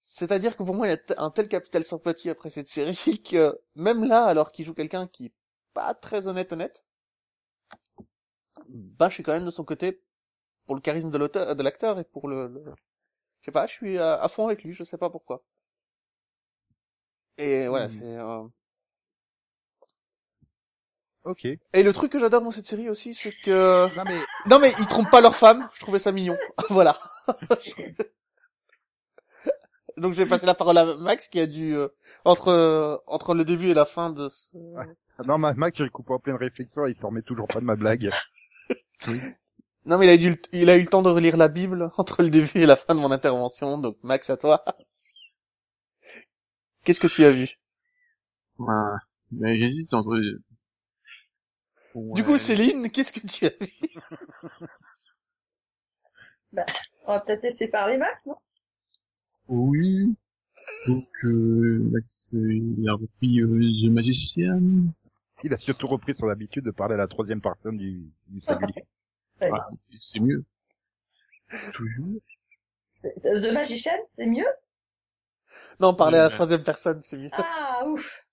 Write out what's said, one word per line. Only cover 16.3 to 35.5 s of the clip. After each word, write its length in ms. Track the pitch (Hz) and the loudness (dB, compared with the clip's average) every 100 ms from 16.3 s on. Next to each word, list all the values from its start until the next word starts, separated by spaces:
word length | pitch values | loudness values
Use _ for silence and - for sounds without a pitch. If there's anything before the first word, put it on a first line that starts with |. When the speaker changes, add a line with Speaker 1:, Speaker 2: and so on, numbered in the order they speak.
| _ _ _ _ _ _ _ _ _ _ - | _ _ _ _ _ _ _ _ _ _ -10
Speaker 1:
Et 320 | 147 135 127 | -4 -2 -2
voilà, 200 | 131 113 | -4 -6
Speaker 2:
Hmm. 120 | 110 | -10
Speaker 1:
c'est, 160 | 117 117 | -14 -14
euh, 260 | 113 113 110 _ _ _ _ _ _ _ _ _ _ _ _ _ _ _ _ _ _ _ _ _ _ _ _ _ _ _ | -12 -12 -14 _ _ _ _ _ _ _ _ _ _ _ _ _ _ _ _ _ _ _ _ _ _ _ _ _ _ _
Speaker 2:
Ok. 220 | - 185 120 | -14 -10 -10
Speaker 1:
Et 360 | 151 _ 185 | -12 _ 2
le 100 | 196 | 2
truc 180 | 196 294 | 2 -2
que 60 | 285 | 0
j'adore 240 | 233 240 | 2 2
dans 80 | 233 | 0
cette 160 | 220 202 | -10 -10
série 240 | 214 233 | -10 -8
aussi, 240 | 208 233 | -10 -10
c'est 180 | 233 214 | -12 -12
que 540 | - - 190 185 185 180 170 | -10 0 4 6 6 4 0
Speaker 2:
Non, 60 | 190 | -8
mais 140 | 180 143 - | -6 -8 -10
Speaker 1:
non, 140 | 208 269 | 6 8
mais 120 | 285 - | 8 4
ils 80 | 208 | -2
trompent 240 | - 202 | 0 8
pas 120 | 247 | 10
leur 120 | 233 | 10
femme, 360 | 226 220 240 254 | 10 8 8 2
je 80 | - | -14
trouvais 180 | - 196 | -4 -2
ça 140 | 202 | 0
mignon. 240 | 190 180 175 - - | -2 -4 -4 -8 -10
<laughs> 100 | - | 0
Voilà. 300 | 196 170 143 - - - | 6 6 4 -4 -12 -6
<laughs> 880 | - - 240 - - - - 220 _ _ _ _ _ _ _ _ _ _ _ _ _ - - _ _ _ - | -6 -2 -2 -2 -16 -16 -10 -12 _ _ _ _ _ _ _ _ _ _ _ _ _ -8 -8 _ _ _ -6
Donc 160 | 180 | -4
je 60 | 175 | 0
vais 60 | 185 | 2
passer 160 | 180 | 2
la 100 | 180 | 2
parole 220 | 175 170 170 | 2 4 4
à 200 | 165 151 | 4 0
Max 300 | 175 233 - | -2 -2 -2
qui 100 | 180 | -4
a 80 | 160 | -4
dû, 280 | 151 160 151 | -4 -4 -4
euh, 120 | 143 _ _ - | -4 _ _ -4
entre, 240 | - 175 - | 2 4 4
euh, 480 | 170 165 156 151 147 - | 4 4 2 -2 -6 -8
entre 260 | 156 - | -8 -2
le 100 | 165 | -2
début 240 | 160 175 180 | 0 -2 2
et 60 | |
la 100 | 160 | 2
fin 260 | 147 - 170 | 2 0 -8
de 180 | 151 143 | -8 -12
ce 220 | - - 175 | -12 -20 -20
Speaker 2:
Ouais. 300 | 170 170 139 165 _ _ | -20 -16 -16 -18 _ _
Non, 140 | 247 151 | -2 0
ma-, 160 | 156 | 0